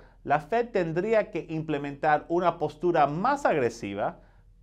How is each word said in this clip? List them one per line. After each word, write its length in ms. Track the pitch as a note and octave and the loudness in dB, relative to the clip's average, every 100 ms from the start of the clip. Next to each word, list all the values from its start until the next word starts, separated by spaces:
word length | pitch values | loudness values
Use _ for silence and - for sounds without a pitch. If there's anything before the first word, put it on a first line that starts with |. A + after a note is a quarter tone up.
| - - | -18 -16
la 160 | - D3 | 0 0
Fed 320 | D#3 A3+ A#3+ | 2 -2 0
tendría 580 | G#3 E3+ D#3+ G#3 A3 G#3 | 0 0 -2 2 0 0
que 160 | E3+ D#3 | -6 -6
implementar 760 | D#3+ D#3 D3 C#3+ C#3 F#3+ D3+ - | -6 -4 -4 -4 -2 0 0 0
una 280 | E3+ F3+ E3+ | 0 0 0
postura 480 | D3+ - F3+ E3 C#3+ | -6 -2 0 4 2
más 400 | D3+ A3+ C#4+ C#4+ | 2 0 0 2
agresiva 760 | E3+ A#2 - G2+ G2 B2+ F3 - _ _ - | 2 0 -2 -8 -4 -6 -6 -20 _ _ -12